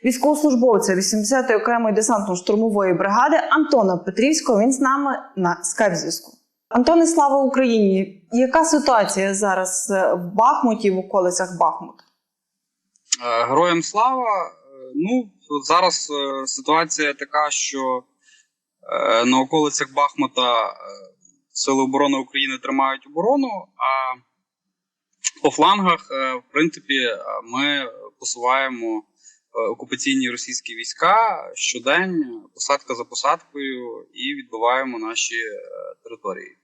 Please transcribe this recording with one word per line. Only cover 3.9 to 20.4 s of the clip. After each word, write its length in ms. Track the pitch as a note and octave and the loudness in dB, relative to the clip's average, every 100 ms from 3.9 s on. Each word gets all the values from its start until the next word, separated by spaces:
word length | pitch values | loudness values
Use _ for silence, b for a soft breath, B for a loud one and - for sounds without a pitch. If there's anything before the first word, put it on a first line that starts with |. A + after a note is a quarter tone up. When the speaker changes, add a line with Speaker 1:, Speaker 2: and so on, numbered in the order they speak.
| F3+ | 0
Speaker 1:
Петрівського. 640 | - F#3 C4 D#4 - G#3+ | -4 0 2 2 2 2
Він 120 | A#3 | 2
з 60 | C4+ | 2
нами 320 | C4 C#4 C#4 - - - | 0 2 0 -4 -8 -2
на 280 | F3 - | -2 -2
скайп-зв'язку. 680 | - - G#3+ E3 D#3 - - _ _ _ _ | -6 0 0 0 -6 -8 -12 _ _ _ _
Антоне, 380 | A#3+ B3+ E4+ E4 | 2 4 6 4
слава 360 | E4 C#4+ C#4 | 4 4 4
Україні! 840 | C4+ C4 B3+ A3+ G3 F#3+ G3 - _ | 2 2 2 4 4 2 -2 -10 _
Яка 340 | A#3 B3+ D#4+ D#4+ | 0 4 4 4
ситуація 680 | D4+ - A#3 F#3+ G3 G3 | 2 4 2 2 0 -2
зараз, 580 | G3 G#3 F#3 F#3 - - | 0 0 0 -2 -4 -2
е, 220 | G3 E3+ | 0 2
в 220 | F3+ F3 G3+ | 0 -2 4
Бахмуті, 560 | A#3+ D4 B3 A3 G3+ | 4 4 0 0 0
в 60 | F#3 | 0
околицях 600 | F#3+ G3+ F3+ F3+ F#3 E3+ | -2 0 0 -2 -6 0
Бахмута? 440 | E3 D3+ - - _ _ _ _ _ _ _ _ _ _ _ - A#2+ | 0 0 -14 -20 _ _ _ _ _ _ _ _ _ _ _ -6 0
Speaker 2:
Е, 200 | A2+ A#2+ | 0 2
героям 380 | C#3 F3 E3+ | 2 2 0
слава! 400 | D#3 G#3 A#3+ C4 | 0 2 2 2
Е, 680 | A#3+ G3+ D#3+ - _ C3+ C3 C#3 | 0 -2 -4 -12 _ -20 -10 -4
ну, 360 | F#3 B3+ G#3+ _ _ D3 | 0 -2 -2 _ _ -6
от 60 | C3+ | 2
зараз, 420 | E3 F#3 - - | 2 2 -2 -6
е, 360 | C#3+ C#3 C3+ C3+ | -6 -4 -6 -6
ситуація 680 | - C3+ D#3+ E3 - D3 | -6 0 2 2 -2 -4
така, 360 | C#3+ C#3+ D3+ D3+ | -4 -4 -2 0
що, 540 | - - C#3 C3 B2+ _ _ b b b _ _ _ - - - A2+ | -2 -6 -4 -4 -4 _ _ b b b _ _ _ -6 -2 2 2
е, 40 | B2 | 2
на 140 | C3 | 2
околицях 540 | C3 D#3 D3 - C3+ | 2 0 0 -2 -4
Бахмута, 720 | C3+ D3 - C3 - | -2 -2 -2 -4 -2